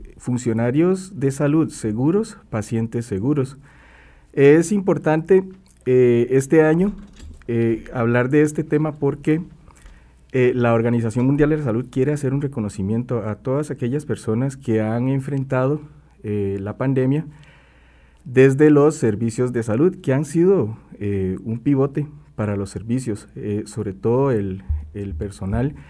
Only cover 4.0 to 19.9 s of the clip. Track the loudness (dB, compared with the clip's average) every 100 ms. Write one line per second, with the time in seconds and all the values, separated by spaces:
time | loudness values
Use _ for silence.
4 | -20 -20 _ 4 6 6 4 0 0 0
5 | 0 0 4 2 2 -12 _ _ 0 4
6 | 4 4 2 0 4 4 6 4 0 -4
7 | -16 -20 -20 -16 -4 0 0 0 -6 -2
8 | 0 2 2 4 2 0 -2 -2 -2 -2
9 | -2 -2 -2 -2 -4 -16 -20 -20 -20 -20
10 | -20 _ _ 2 2 2 2 2 2 0
11 | 0 0 0 2 2 2 0 -2 -4 -2
12 | 0 0 -2 -2 -4 -4 -6 -4 -2 -2
13 | -2 -4 -4 -6 -4 -4 -4 -6 -4 -4
14 | -4 -6 -2 -2 -2 -6 -2 0 0 0
15 | 0 -2 -4 -6 -2 0 0 -2 -6 -20
16 | _ _ -6 -2 -2 -4 -6 -4 -2 0
17 | 0 0 -4 -16 -20 -20 _ _ _ _
18 | _ _ 0 6 6 8 6 8 4 2
19 | -2 0 -4 -2 -2 -2 -2 2 0